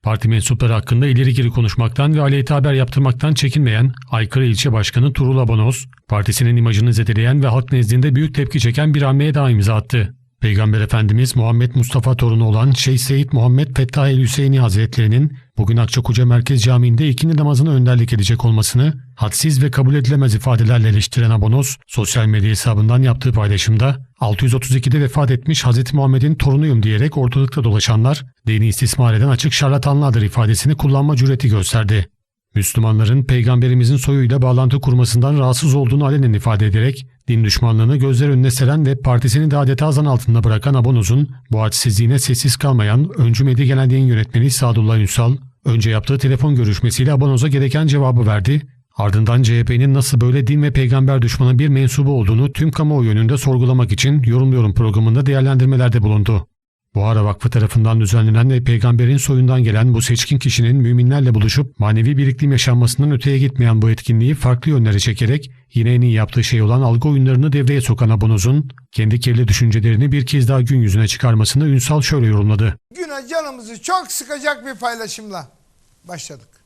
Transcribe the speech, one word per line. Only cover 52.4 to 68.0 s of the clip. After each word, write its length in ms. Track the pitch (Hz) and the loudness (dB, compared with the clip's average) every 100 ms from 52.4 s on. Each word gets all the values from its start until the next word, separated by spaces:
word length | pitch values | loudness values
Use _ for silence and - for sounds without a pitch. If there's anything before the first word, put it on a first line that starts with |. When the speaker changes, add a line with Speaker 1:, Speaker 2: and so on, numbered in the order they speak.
| 135 | 0
Speaker 1:
tüm 180 | - 156 | -2 -2
kamuoyu 400 | 147 151 147 117 | 0 -2 0 0
önünde 280 | 107 113 139 | 0 0 0
sorgulamak 540 | 135 127 127 127 120 | 0 0 2 2 0
için 300 | - 135 147 | -2 0 0
Yorumluyorum 520 | 117 120 131 127 107 | 2 2 2 2 0
programında 520 | 95 110 104 113 117 139 | 0 0 0 0 0 0
değerlendirmelerde 760 | 135 135 135 131 135 123 117 | 0 0 2 2 2 0 0
bulundu. 460 | 104 107 101 107 - _ _ _ _ | 0 0 0 -2 -4 _ _ _ _
Buhara 300 | 101 104 110 | -4 -2 0
Vakfı 260 | 104 98 - | -2 -2 -2
tarafından 500 | 117 113 117 110 113 | 0 0 0 0 0
düzenlenen 500 | 104 113 110 110 127 | 2 2 2 2 2
ve 140 | 127 | 0
peygamberin 520 | 123 117 120 120 123 139 | 0 0 2 2 2 0
soyundan 480 | - 131 127 127 | 0 2 2 2
gelen 300 | 113 107 127 | 0 2 2
bu 80 | 117 | 2
seçkin 360 | 123 120 - 139 | 0 -2 0 -2
kişinin 380 | 127 - 117 135 | 0 0 0 2
müminlerle 580 | 120 123 123 143 127 | 2 2 2 2 0
buluşup 440 | 110 113 143 131 - | 0 0 0 -4 -2
manevi 380 | 104 110 113 139 | 0 2 0 0
birikliğin 360 | 139 139 143 | -2 0 0
yaşanmasından 600 | 131 - 123 120 - 147 | 0 0 2 0 0 0
öteye 260 | 135 143 135 | 0 -2 0
gitmeyen 440 | 139 131 120 113 | 0 0 0 2
bu 80 | 113 | 0
etkinliği 440 | 110 - 113 123 | -2 -2 0 0
farklı 360 | 147 131 123 165 | 0 -2 -2 0
yönlere 280 | 143 110 101 | 0 0 0
çekerek 520 | 117 104 113 147 - - _ | -2 -2 -2 -2 -6 -20 _
yine 200 | 120 113 | -2 0
en 60 | 123 | 2
iyi 120 | 123 | 2
yaptığı 320 | 110 107 123 | 0 0 -2
şey 180 | 113 117 | 0 0
olan 200 | 107 123 | 2 2
algı 260 | 131 117 151 | 2 0 0
oyunlarını 440 | 139 131 127 151 | 0 2 2 2
devreye 280 | 143 135 143 | 0 0 -2
sokan 300 | 123 107 | -2 0